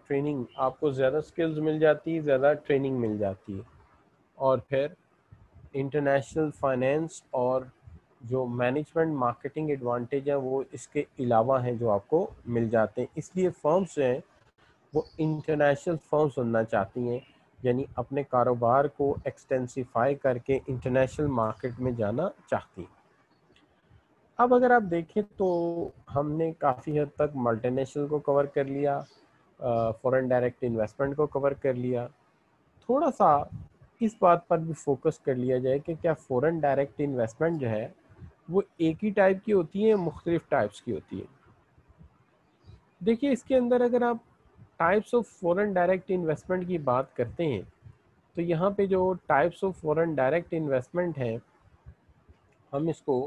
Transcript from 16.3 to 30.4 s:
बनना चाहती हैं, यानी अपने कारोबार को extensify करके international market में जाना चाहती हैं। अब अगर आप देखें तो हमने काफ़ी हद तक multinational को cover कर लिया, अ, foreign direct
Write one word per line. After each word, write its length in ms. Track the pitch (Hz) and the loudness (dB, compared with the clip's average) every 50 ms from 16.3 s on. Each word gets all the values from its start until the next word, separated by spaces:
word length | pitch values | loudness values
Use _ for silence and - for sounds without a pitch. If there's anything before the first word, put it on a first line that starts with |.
| 131 135 | 0 -2
बनना 240 | 120 117 117 113 113 | -2 0 0 0 0
चाहती 420 | - - 104 95 - - 123 120 | 0 0 -2 -2 -2 -4 -6 -4
हैं, 140 | 120 120 127 - - _ _ _ _ _ - | -4 -4 -6 -8 -14 _ _ _ _ _ -4
यानी 260 | - 127 123 131 139 - - | -2 -2 0 0 -4 -6 -6
अपने 260 | - 123 - 135 143 139 | -8 -8 -6 -4 -6 -4
कारोबार 600 | - - 123 120 123 123 117 120 117 123 139 143 143 | 0 0 2 2 2 2 2 2 4 4 4 2 2
को 260 | - - 143 139 - - - | 0 -2 -2 -2 -2 -4 -6
extensify 880 | 131 - - - - 135 131 127 123 - 135 123 - - 113 120 139 143 | -8 -10 -10 -6 -4 -4 -2 -4 -4 -8 -10 -8 -4 -2 0 0 0 0
करके 440 | 139 - 135 123 123 - - 135 127 - - | 0 0 -2 -2 -2 -2 -2 -2 -2 -2 -4
international 580 | 131 123 - 131 127 131 131 123 - - 151 143 | -6 -6 -4 0 2 2 2 0 -2 -4 -4 -2
market 500 | 131 117 110 110 107 - - 127 120 123 | 0 0 -2 -2 -4 -6 -8 -8 -6 -4
में 160 | 127 127 120 | -4 -4 -2
जाना 340 | 117 107 101 110 139 170 - - _ _ - | -2 -2 -2 -2 -2 -4 -4 -6 _ _ -6
चाहती 320 | 127 98 - - _ 92 | -6 -6 -6 -8 _ -16
हैं। 140 | 85 - _ _ _ _ _ _ _ _ _ _ _ _ _ _ _ _ _ _ _ _ - _ _ _ _ _ _ _ _ - | -16 -16 _ _ _ _ _ _ _ _ _ _ _ _ _ _ _ _ _ _ _ _ -20 _ _ _ _ _ _ _ _ 0
अब 140 | 240 247 247 | 2 4 4
अगर 180 | 247 254 240 | 4 6 6
आप 120 | 247 240 208 | 4 4 4
देखें 400 | 175 170 170 165 - - 214 208 208 _ | 2 -2 -2 -2 -2 -4 -4 -4 -4 _
तो 120 | - 196 185 175 170 170 170 170 170 170 - - - - - | -2 -2 0 0 0 -2 -2 -4 -4 -6 -8 -10 -16 -12 -6
हमने 420 | - 139 147 147 151 160 160 160 160 | -4 -2 -2 -2 -2 -2 -2 -2 -2
काफ़ी 440 | - 147 143 127 123 - 156 147 | 0 0 0 0 0 -4 -4 -2
हद 140 | 147 147 143 - - | -2 -2 -2 -2 -2
तक 120 | 151 147 147 | -2 -2 -2
multinational 680 | 135 120 120 113 107 120 123 127 131 131 - - 147 143 | 0 0 0 0 0 -2 -2 -2 -2 -4 -4 -4 -6 -4
को 120 | 143 151 147 | -2 -4 -2
cover 260 | 143 147 139 143 143 | 0 2 2 2 2
कर 180 | 143 - 147 139 | 0 0 -2 -2
लिया, 320 | 135 139 139 143 143 139 | -2 -2 -2 -2 -2 -2
अ, 920 | 143 143 - _ _ _ _ _ _ _ _ _ - - 123 117 113 113 113 110 | -4 -6 -12 _ _ _ _ _ _ _ _ _ -6 -4 -2 0 0 0 -2 -2
foreign 340 | - - 127 127 131 131 | -2 0 0 2 2 2
direct 360 | 127 127 123 | 2 2 2